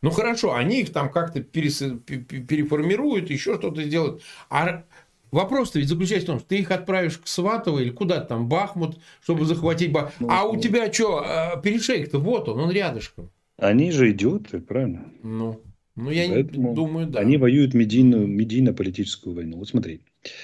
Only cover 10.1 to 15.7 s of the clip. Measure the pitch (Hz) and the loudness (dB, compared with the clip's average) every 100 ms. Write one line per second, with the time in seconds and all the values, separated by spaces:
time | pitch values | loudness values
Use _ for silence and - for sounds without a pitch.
10.1 | - 240 185 214 220 233 226 214 214 220 | -6 0 2 2 0 2 2 2 2 2
11.1 | 156 - 160 165 165 190 226 - 226 143 | 0 0 -2 -2 -2 0 0 0 -2 0
12.1 | 139 170 240 - 113 165 190 185 113 - | -2 0 0 -2 -2 0 0 -2 -4 -10
13.1 | - 87 _ _ - 101 113 170 151 120 | -16 -18 _ _ -2 4 4 4 4 4
14.1 | 101 107 202 - 87 - 113 131 87 - | 4 0 0 -6 -10 -6 -2 -2 -4 -12
15.1 | - 113 113 113 110 - | -16 -8 -6 -6 -8 -16